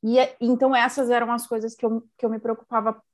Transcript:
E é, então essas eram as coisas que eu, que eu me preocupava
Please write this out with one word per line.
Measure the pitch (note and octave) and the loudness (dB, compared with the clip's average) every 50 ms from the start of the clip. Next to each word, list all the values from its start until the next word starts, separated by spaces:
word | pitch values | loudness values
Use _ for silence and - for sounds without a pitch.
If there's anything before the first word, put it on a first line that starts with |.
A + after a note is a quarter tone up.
| - | -2
E | A3 A#3 B3+ | 2 2 2
é, | B3+ B3+ - _ | 2 2 -2 _
então | A#3 A#3 B3+ A#3+ C4+ C4 C4+ | 0 0 2 4 2 2 4
essas | B3 A#3+ C4 C4 C#4+ C4+ A#3+ | 4 2 2 0 -2 -2 0
eram | B3 A#3+ A#3+ A3+ A#3+ | 0 0 0 0 -4
as | A#3 A#3 | -4 -4
coisas | - A#3+ A3+ G#3+ A3+ A3 | -6 -6 -6 -6 -6 -8
que | _ - | _ -2
eu, | A3+ A3 A3+ A3+ _ _ _ | -2 -2 -2 -6 _ _ _
que | - | -4
eu | A3+ | -4
me | A3 A3 | -4 -4
preocupava | - A3+ A3+ A3+ - _ A#3+ A3+ G#3 A3 G#3+ - _ _ | -4 -4 -6 -6 -8 _ -4 -2 -2 -2 -4 -6 _ _